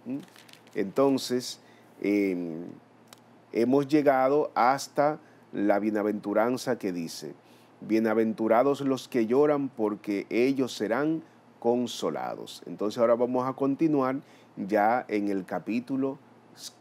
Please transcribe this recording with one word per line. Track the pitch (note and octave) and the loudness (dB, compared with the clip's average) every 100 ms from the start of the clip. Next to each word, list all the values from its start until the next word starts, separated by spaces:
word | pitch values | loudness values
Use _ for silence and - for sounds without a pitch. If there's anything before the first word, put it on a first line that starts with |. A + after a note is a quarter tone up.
| A#2+ | -12
¿Mm? | C#3 - - - - - - | -12 -12 -20 -20 -20 -10 -8
Entonces, | G2 C3+ C#3 B2+ - B2 B2 - - - - - | -4 2 2 2 -2 -4 -6 -14 -20 -20 -20 -6
em, | G2+ G#2 G2 F2+ F2 D#2+ F2 - - _ - - _ - _ | 0 2 2 -2 -6 -8 -12 -16 -20 _ -20 -20 _ -20 _
hemos | - A#2+ C#3 C3+ | 0 2 2 4
llegado | D3+ C#3+ C3 C3 D3 C#3+ - | 4 4 4 4 2 0 2
hasta | A#2+ D3 - - C#3+ - - - - | 2 2 -2 0 2 0 -10 -20 -12
la | G2 G#2 G2+ | -2 2 2
bienaventuranza | G#2+ G#2+ G#2 G#2 G2+ G#2 A#2 B2+ C3+ A#2 | 2 0 0 -2 -2 0 2 0 -4 -4
que | G2+ | -4
dice, | F2 D#2+ - D2+ - _ - - _ | -6 -8 -10 -14 -16 _ -20 -20 _
"Bienaventurados | G2 A2 A2+ A2 A2 G#2+ A2+ A2+ C#3 C#3 | -2 0 2 2 0 -2 2 4 4 0
los | C#3 C3 - | -2 -2 -2
que | B2+ A2 | -2 2
lloran, | C3 D3+ D3 C3+ | 4 4 2 -2
porque | - G#2+ G#2 - G2+ - | -2 -2 -2 -4 -4 -2
ellos | G#2 B2+ C3+ B2 | 0 2 0 -4
serán | - G2+ A#2 D#3 D#3+ - _ _ _ | -4 -2 0 -2 -4 -8 _ _ _
consolados". | A#2 B2 A#2+ - F2 C#2 B1 A1 A1+ - - | 0 0 -2 -4 -4 -4 -8 -10 -14 -16 -14
Entonces | F2 G#2 A#2+ | -6 -4 2
ahora | A#2 A#2 | 2 4
vamos | B2 B2+ C3 | 2 0 -2
a | |
continuar | B2+ C#3 C3+ D#3+ D3 B2+ C#3 - - - - | -2 -2 2 2 2 0 -4 -10 -20 -18 -10
ya | G2+ G#2 G#2 B2 - | 0 2 2 0 -2
en | G#2 G2+ | -2 0
el | G2 F2+ | -2 -4
capítulo | F2+ - A#2 A#2+ C3+ C3+ C#3+ - - _ - - - | -6 -4 -6 -4 -4 -4 -6 -16 -20 _ -20 -20 -20